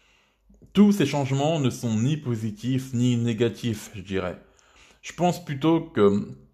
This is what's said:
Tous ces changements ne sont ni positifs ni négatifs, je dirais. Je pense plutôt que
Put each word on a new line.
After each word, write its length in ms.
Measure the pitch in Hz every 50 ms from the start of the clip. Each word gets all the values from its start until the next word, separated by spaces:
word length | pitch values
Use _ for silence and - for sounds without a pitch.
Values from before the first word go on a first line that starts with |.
| _ _ _ _ _ _ _ _ _ _ _ _ - - -
Tous 160 | 190 208 208
ces 160 | 202 - 151
changements 540 | 139 151 143 139 131 135 135 139 156 170 156
ne 100 | 135 120
sont 240 | - - - 117 110
ni 220 | 107 117 135 156
positifs 760 | 151 - 123 120 107 110 113 104 - - 123 131 127 131 131 123
ni 240 | 120 123 127 120
négatifs, 760 | 117 117 120 117 107 117 113 104 - - 120 107 101 - - -
je 80 | 98 87
dirais. 340 | 95 95 95 90 90 - - - _ _ _ _ _ _ _ - - _ _
Je 120 | - - -
pense 300 | - 170 180 165 170 -
plutôt 380 | - 147 131 151 160 165 160
que 480 | 160 - - 113 101 101 101 101 98 - - - - _